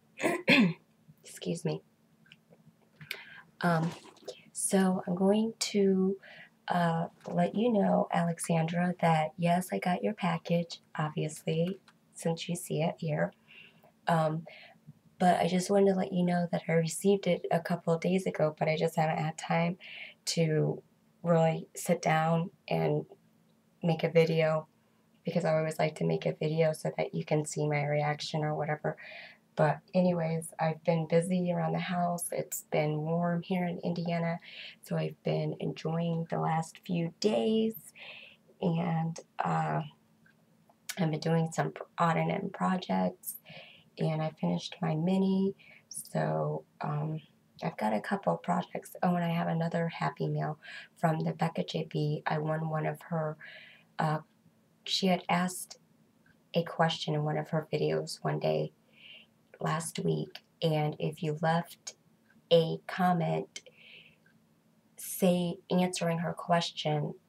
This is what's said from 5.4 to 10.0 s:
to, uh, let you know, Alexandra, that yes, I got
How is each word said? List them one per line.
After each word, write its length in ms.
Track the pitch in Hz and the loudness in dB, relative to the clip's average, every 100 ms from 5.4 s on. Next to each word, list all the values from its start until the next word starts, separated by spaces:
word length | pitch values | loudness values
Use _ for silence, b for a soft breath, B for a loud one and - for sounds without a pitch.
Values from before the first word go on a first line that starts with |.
| 220 - | 2 -2
to, 580 | - 208 196 190 185 196 B B B _ - | -2 4 4 6 4 0 B B B _ -2
uh, 400 | 180 170 165 165 - - | 2 2 0 -4 -8 -4
let 300 | 175 175 202 | 0 2 2
you 160 | 240 | 2
know, 340 | 214 190 180 - | 4 4 4 2
Alexandra, 800 | - 170 170 - 170 160 170 180 175 | 0 0 -2 0 0 2 0 0 2
that 320 | 170 160 156 - | 2 4 2 0
yes, 340 | 170 175 185 | 2 2 0
I 80 | 196 | -2
got 240 | 190 180 | -2 0